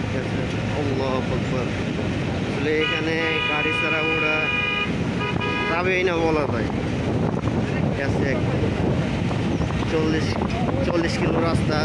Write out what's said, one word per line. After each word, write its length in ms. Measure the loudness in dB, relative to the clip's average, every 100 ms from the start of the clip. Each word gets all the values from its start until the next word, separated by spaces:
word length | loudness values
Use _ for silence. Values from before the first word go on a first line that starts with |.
ঠিক 120 | -2 -2
আছে? 180 | -2 -2 -2 -2 -2 -2
আল্লাহু 500 | -2 0 0 0 0 -2
আকবার। 300 | 0 -2 -2 -2 -2 -2 -2 -2 -2 -2 -2
আসলে 240 | 0 0 2
এখানে 320 | 2 0 0 0 0 0 0
গাড়ি 220 | 0 0 0
ছাড়া 200 | 0 0 0
ওরা 240 | 0 2 0 0 0 -2 -2 -2 -2 -2 -2 -2 -2 -2 -2 -2
যাবেই 320 | 0 0 2 2
না 40 | 2 2
বলা 180 | 2 0
যায়, 180 | 0 -2 -2 -2 -2 -2 0 0 0 0 0 0 0 0
ঠিক 140 | 0 0
আছে? 220 | 0 2 2 0 2 0 0 0 0 0 0 0 0 0 0 0 0 0
চল্লিশ, 360 | 2 2 2 0 0 0 0 0 2 2
চল্লিশ 260 | 2 0 0
কিলো 160 | 2 2 2
রাস্তা 300 | 2 2 2